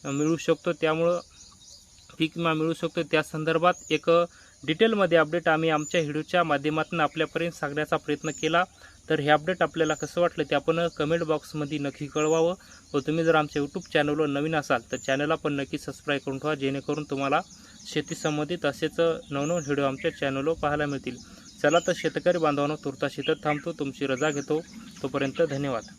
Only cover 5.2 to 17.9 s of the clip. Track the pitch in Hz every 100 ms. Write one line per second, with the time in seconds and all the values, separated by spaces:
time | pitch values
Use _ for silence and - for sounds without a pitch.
5.2 | 151 170 165 156 160 151 151 180 151 151
6.2 | 156 180 165 143 147 156 151 170 147 160
7.2 | 156 165 170 160 143 143 151 156 - 147
8.2 | 156 147 156 170 185 - - - - 156
9.2 | 147 151 156 180 160 160 156 151 151 -
10.2 | 175 - 147 147 151 165 170 - 151 170
11.2 | 160 151 - 156 147 151 143 - 143 151
12.2 | 151 165 165 185 - - - 147 135 160
13.2 | 165 160 151 151 143 190 - 156 147 147
14.2 | 151 143 156 160 - 127 110 127 - 135
15.2 | 147 160 156 143 135 147 - 135 - 139
16.2 | - 135 147 151 139 139 135 147 147 139
17.2 | 139 151 - - - - -